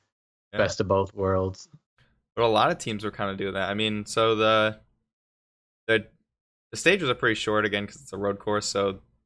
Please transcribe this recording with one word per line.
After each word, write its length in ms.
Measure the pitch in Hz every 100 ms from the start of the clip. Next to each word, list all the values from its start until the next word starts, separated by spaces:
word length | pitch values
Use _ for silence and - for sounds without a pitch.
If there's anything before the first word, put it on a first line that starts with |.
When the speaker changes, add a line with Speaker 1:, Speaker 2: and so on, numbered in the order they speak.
| _ _ _ _ _
Speaker 1:
Yeah. 60 | 104
Speaker 2:
best 220 | 101 -
of 60 | 98
both 260 | 98 95
worlds. 560 | 104 95 92 92 98 - - _ _ _ _ _ -
Speaker 1:
But 80 |
a 40 | 117
lot 220 | 107 131
of 80 | 175
teams 240 | - 107
were 60 | 104
kinda 240 | - 101 98
doing 180 | 98
that. 140 | 95 95
I 60 |
mean, 300 | 101 110 107 104
so 300 | - 113 110
the, 440 | 110 110 107 110 _ _ _ _ _ _ _ _ _ _ -
the, 180 | 113 - _ _ _ _ _ _
the 60 | 113
stages 320 | 160 196 147
are 40 |
pretty 200 | 123 123
short 300 | 107 - 107
again 220 | 104 101 101
'cause 100 | -
it's 120 | -
a 40 | 98
road 200 | 101 101
course. 280 | - 104 -
So, 340 | 101 98 98 _ _